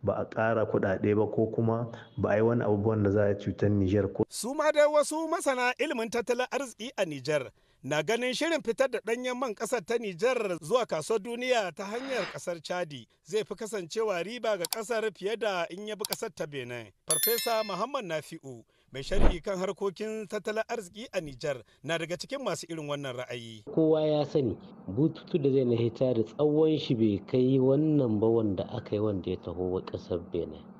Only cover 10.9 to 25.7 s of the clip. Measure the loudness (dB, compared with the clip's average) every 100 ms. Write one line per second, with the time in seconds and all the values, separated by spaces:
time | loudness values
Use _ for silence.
10.9 | -2 0 -2 -2 -6 0 2 0 -4 -8
11.9 | -6 -4 -4 -4 -6 -8 -8 -4 -4 -4
12.9 | -8 -14 _ -6 -4 -4 -8 -6 -6 -6
13.9 | -4 -2 0 -2 -4 -2 0 -2 -4 -2
14.9 | -2 -2 -4 -6 -2 -2 -2 -4 -6 -8
15.9 | -8 -6 -6 -8 -8 -8 -8 -8 -10 -12
16.9 | _ -6 -4 0 0 0 -2 -2 -4 -4
17.9 | -6 -6 -6 -8 -16 -14 -18 -18 _ _
18.9 | -12 0 8 8 6 -4 -4 -4 -2 -4
19.9 | -4 -8 -6 -6 -6 -4 -4 -4 -6 -8
20.9 | -14 -8 -6 -6 -6 -4 -4 -8 _ -4
21.9 | -4 -2 -6 -6 -6 -4 -4 -6 -8 -4
22.9 | -4 -4 -6 -6 -8 -10 -14 -6 2 4
23.9 | 4 4 2 2 2 0 -2 -10 -18 -8
24.9 | 0 0 0 -4 0 2 4 4